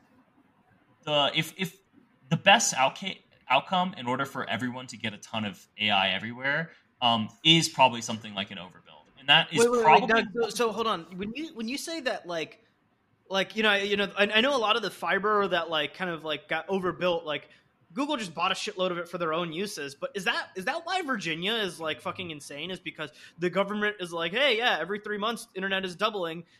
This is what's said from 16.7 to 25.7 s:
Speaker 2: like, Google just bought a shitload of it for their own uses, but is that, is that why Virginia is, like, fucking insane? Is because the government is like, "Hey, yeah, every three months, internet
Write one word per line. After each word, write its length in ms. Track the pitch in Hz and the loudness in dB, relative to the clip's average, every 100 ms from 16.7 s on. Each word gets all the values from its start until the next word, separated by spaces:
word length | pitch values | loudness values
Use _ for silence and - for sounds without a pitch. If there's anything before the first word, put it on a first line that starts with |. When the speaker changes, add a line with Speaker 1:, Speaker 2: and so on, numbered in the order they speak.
| 190 180 143 180 170 | -2 -2 0 0 0
Speaker 2:
like, 240 | 151 143 - - _ _ _ | -2 -6 -8 -20 _ _ _
Google 240 | 170 285 285 | -4 -2 -2
just 160 | 190 | -4
bought 180 | 160 185 | -2 -2
a 20 | |
shitload 360 | 185 214 185 185 | -2 -4 -2 -2
of 80 | 175 | -2
it 100 | 170 | -6
for 80 | 180 | -4
their 160 | 165 | -2
own 180 | 160 170 | -2 -2
uses, 440 | 156 208 - 143 | -4 -6 -6 -10
but 160 | - 180 | -8 -8
is 100 | 196 | -4
that, 240 | 196 311 - 185 | -2 -2 -4 -8
is 100 | 185 | -6
that 180 | 330 | -4
why 160 | 339 370 | -4 -4
Virginia 540 | 302 226 165 160 185 | -2 -4 -2 -4 -2
is, 260 | 226 196 156 | -2 -2 -4
like, 220 | 160 151 | -6 -6
fucking 280 | 185 170 175 | -6 -8 -8
insane? 400 | 147 - 143 170 | -10 -12 -10 -8
Is 100 | 180 | -8
because 300 | 160 - 151 - - - | -10 -10 -10 -12 -20 -4
the 100 | 180 | 0
government 480 | 185 196 208 208 208 | 0 0 0 -2 -2
is 140 | 175 | -6
like, 200 | 170 170 | -4 -2
"Hey, 260 | 214 285 226 | 2 2 4
yeah, 180 | 240 175 | 2 0
every 200 | 165 202 | -2 -6
three 180 | 208 208 | -6 -4
months, 320 | 214 233 - | -2 -4 -8
internet 320 | 185 190 | -6 -4